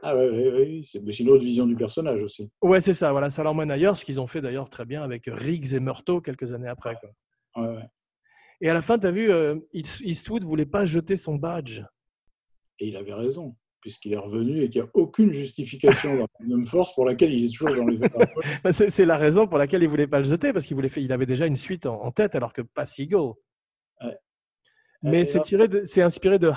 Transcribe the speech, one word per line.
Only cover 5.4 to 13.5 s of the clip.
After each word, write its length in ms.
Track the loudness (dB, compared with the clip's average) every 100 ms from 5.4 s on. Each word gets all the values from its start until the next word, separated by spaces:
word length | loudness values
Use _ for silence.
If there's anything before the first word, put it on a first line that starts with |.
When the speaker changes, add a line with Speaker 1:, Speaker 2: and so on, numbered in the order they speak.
| -6 -4 -2
Speaker 2:
et 60 | -2
Murtaugh 420 | -2 -6 -2 -4
quelques 300 | -4 -10 -8
années 160 | -10 -10
après, 260 | -10 -10 -12
quoi. 600 | -14 _ _ _ _ -8
Speaker 1:
Ouais, 120 | -8 -8
ouais. 80 | -14 _ _ _ _ _ _ -6
Speaker 2:
Et 80 | -2
à 40 |
la 80 | 0
fin, 140 | 2 0
t'as 120 | 2
vu, 200 | 0 2
euh, 260 | 2 2 -2 -8
East-, 280 | -12 -10 -8
Eastwood 420 | -6 -6 -4 -6
voulait 220 | -4 -2 -2
pas 180 | 0
jeter 320 | 0 0 -2 -4
son 180 | -4 -6
badge. 460 | -4 -8 -10 -14 -16 _ _ _ _ _ _ _ _ -10
Speaker 1:
Et 100 | -10
il 80 | -8
avait 160 | -12
raison, 420 | -6 -6 -6 -10